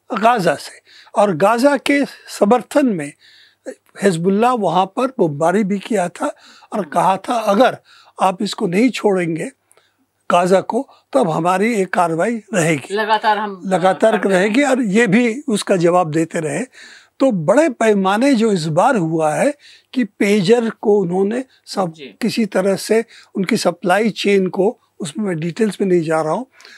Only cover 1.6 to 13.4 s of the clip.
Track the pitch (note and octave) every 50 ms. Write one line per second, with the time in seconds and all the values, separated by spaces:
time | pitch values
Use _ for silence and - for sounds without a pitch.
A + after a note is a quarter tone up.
1.6 | C4 C#4+ C#4+ - - - C#4+ C#4+ C4 - - - - - - - G3+ G3+ B3 A#3+
2.6 | - - - C#4+ C#4+ B3 G3 D#3+ C#3+ C#3+ - _ _ - - _ _ _ _ _
3.6 | _ C4+ A#3 - _ _ _ - G3 G3+ E3+ E3 E3+ G3 G3 G#3 A3+ B3+ B3+ A3+
4.6 | G3 E3 D#3+ F3+ G3 F#3+ - C4 B3+ C4 - - F#3 D#3 C#3+ C#3+ D#3+ E3+ F3+ G#3+
5.6 | A3 F3+ G3+ F#3+ - - A#3 F#3+ F3 F3 - - C4+ D4 - - - - - -
6.6 | - _ - G#3+ F3 D3 - F3 E3 F3+ F#3+ F#3 - - B3 A3+ G#3+ G#3 G3+ G#3+
7.6 | B3+ G#3 - - _ _ - - _ _ _ - G3 F#3+ F#3 - G#3 F#3+ - -
8.6 | A3+ F3 E3+ G3+ B3+ B3 - - - G#3+ F#3+ F#3 F3 E3 E3 D#3 G3 C4+ - _
9.6 | _ _ _ _ _ _ _ _ _ _ _ _ _ - F#3 F3 F#3 F3 F#3+ F#3
10.6 | - - - A#3+ C4+ - _ _ _ _ - C4+ A#3 E3 C3+ E3 E3 F3+ F#3 F#3
11.6 | G#3 A#3 A#3+ G3 F#3 F3 - - F3 E3 E3 D#3+ F#3 A3+ A#3+ G#3+ - - A3 F3+
12.6 | D#3 E3 D#3+ C3+ - - F#3+ G#3+ G#3+ G#3 A3 G#3+ A3+ G#3+ G#3 G3+